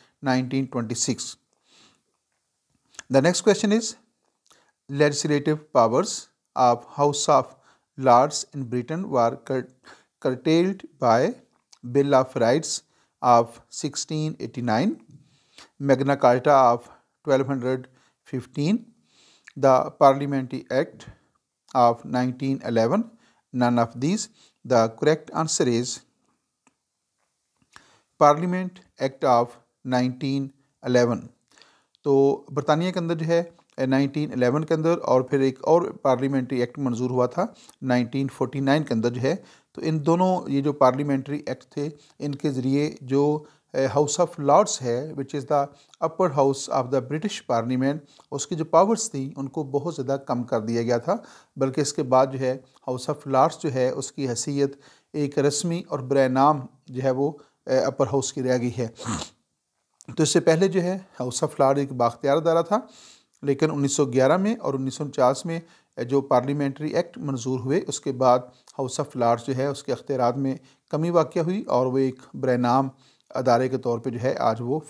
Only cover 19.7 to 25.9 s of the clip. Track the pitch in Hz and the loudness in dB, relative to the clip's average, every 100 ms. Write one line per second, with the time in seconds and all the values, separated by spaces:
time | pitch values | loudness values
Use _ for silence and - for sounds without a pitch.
19.7 | 127 - - 139 135 143 135 127 131 - | 4 2 4 4 4 -2 -4 -6 -10 -4
20.7 | 131 170 - - - _ _ _ _ _ | -2 -2 -8 -20 -20 _ _ _ _ _
21.7 | 127 117 117 - 127 127 123 135 135 - | 4 4 2 -4 -2 -2 -4 -4 -4 0
22.7 | 113 113 202 233 _ _ _ _ 127 120 | 2 2 0 -2 _ _ _ _ 0 2
23.7 | 120 117 120 143 220 - _ _ _ 123 | 2 0 -2 -4 -4 -6 _ _ _ 0
24.7 | 120 113 - 151 156 - 160 160 - 135 | 2 2 2 0 0 -2 -6 -4 0 0
25.7 | 117 123 | 0 -2